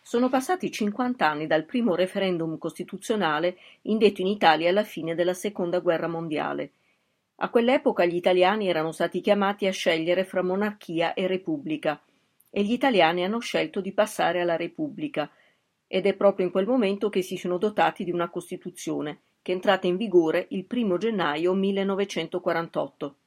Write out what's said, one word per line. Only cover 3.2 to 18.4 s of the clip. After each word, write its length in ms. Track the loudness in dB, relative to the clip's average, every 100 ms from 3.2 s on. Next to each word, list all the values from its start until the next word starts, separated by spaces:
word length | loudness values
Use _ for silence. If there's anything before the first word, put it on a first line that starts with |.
| 2 2 -2 -4 -18 -16
indetto 380 | -4 4 4 4
in 60 | -2
Italia 420 | 4 4 4 4
alla 140 | 2
fine 320 | 0 -6 -6
della 200 | -2 0
Seconda 460 | 0 -4 -4 -2 0
Guerra 280 | 0 0 0
Mondiale. 640 | -4 -4 -4 -4 -4 -8 _ _ _ _ _ _ _
A 140 | 0
quell'epoca 540 | 2 4 2 2 2
gli 120 | 0 2
italiani 520 | 2 4 4 4 0
erano 240 | 0 -2
stati 280 | -2 -2 -2
chiamati 460 | 2 2 2 0 -2
a 60 |
scegliere 520 | 0 0 0 2 0
fra 180 | 0 -2
monarchia 720 | -2 0 -2 -6 -8 -2 -2
e 120 | 0 -2
repubblica, 760 | -2 -2 -6 -4 -4 -2 -4 _ _ _ _ _
e 120 | -4
gli 100 | 0
italiani 520 | 2 2 6 4 4
hanno 140 | -2 -4
scelto 420 | -2 -2 -2 -4
di 120 | -6
passare 480 | 0 0 2 0 0
alla 160 | 0 -2
repubblica, 720 | -4 -6 -8 -6 -6 -4 -6 _ _ _ _ _ _
ed 200 | 0 0
è 80 |
proprio 320 | 4 4 4 0
in 60 |
quel 140 | 0 0
momento 420 | 2 2 0 0
che 140 | -2
si 140 | -4 -6
sono 220 | -4 -2
dotati 460 | -2 2 0 0
di 60 | -4
una 180 | -2 -4
Costituzione, 920 | -6